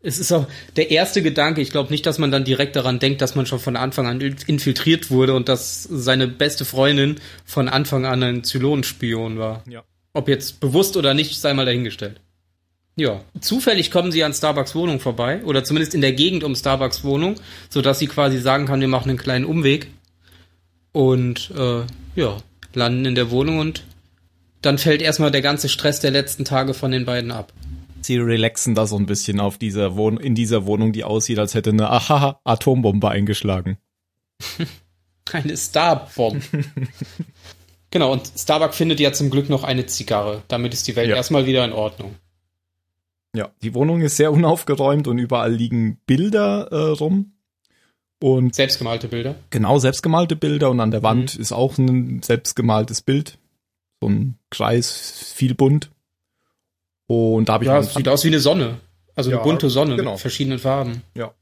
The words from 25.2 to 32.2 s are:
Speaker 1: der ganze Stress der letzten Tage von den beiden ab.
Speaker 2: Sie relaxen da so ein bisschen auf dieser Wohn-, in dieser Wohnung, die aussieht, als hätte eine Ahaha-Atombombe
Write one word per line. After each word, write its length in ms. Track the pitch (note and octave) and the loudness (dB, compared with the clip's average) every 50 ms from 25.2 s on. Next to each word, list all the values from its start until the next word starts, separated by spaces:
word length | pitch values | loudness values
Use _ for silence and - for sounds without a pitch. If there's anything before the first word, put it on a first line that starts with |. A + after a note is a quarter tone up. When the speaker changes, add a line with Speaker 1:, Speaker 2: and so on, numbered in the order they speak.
| D#3 D3 | 2 2
Speaker 1:
der 100 | C#3 C#3 | 2 2
ganze 280 | C3 C#3+ D3 C#3+ - C3+ | 0 0 -2 0 -2 -2
Stress 300 | - - - D3 C#3+ - | -2 0 0 -2 -2 0
der 100 | - C#3+ | 0 0
letzten 340 | C3+ C#3 C3+ C#3 - - C#3 | 2 2 -2 -2 -6 -6 -4
Tage 280 | - C#3+ C3 C3+ C3+ C3 | -2 0 0 0 0 -4
von 160 | - - C3 | -4 -2 -2
den 140 | B2+ C3 B2 | -2 -2 -2
beiden 260 | B2 B2 B2 A#2+ A#2 | -2 -4 -4 -4 -6
ab. 200 | A#2+ A2+ G2+ _ _ - - - - - - _ - - | -8 -10 -12 _ _ -18 -16 -14 -14 -16 -16 _ -18 -14
Speaker 2:
Sie 160 | - - B2+ A#2+ | -4 -2 0 0
relaxen 580 | A#2+ A#2 A#2 A2+ A2 A2+ A2+ - - B2 A2+ | 2 2 2 2 2 0 0 -2 0 0 2
da 100 | G#2+ A2 | 2 2
so 100 | G2+ G#2+ G2+ | 0 0 0
ein 80 | G2+ F2+ | 0 0
bisschen 320 | G2+ G2 - - G2 G2+ | -2 -4 -2 -2 -2 0
auf 180 | G#2 G2+ F#2+ - | 0 -2 -2 -4
dieser 380 | A#2 G#2+ G2 G#2 G2+ F#2+ F2+ | -6 -6 -2 -2 -2 -2 0
Wohn-, 220 | G2+ G#2+ A2 A2 A2+ | 0 0 0 0 0
in 160 | - C#3 A#2 | 0 0 0
dieser 300 | A2 A#2 G#2+ A#2 A2 F#2 | 2 2 2 0 0 2
Wohnung, 260 | G2 G#2 G#2 A2 A2+ G#2+ | 0 0 2 2 2 0
die 100 | A2 - | 0 -4
aussieht, 360 | - G#2+ A2 G#2+ - A#2 G#2+ | -2 -2 -2 0 -2 -2 -2
als 140 | G#2 G2+ - | -2 0 -2
hätte 140 | A#2 G#2 A2 | -2 0 2
eine 180 | G#2+ G#2+ A2 - | 2 2 2 4
Ahaha-Atombombe 1200 | - A#2+ - - D3+ C#3+ | 2 0 2 4 2 4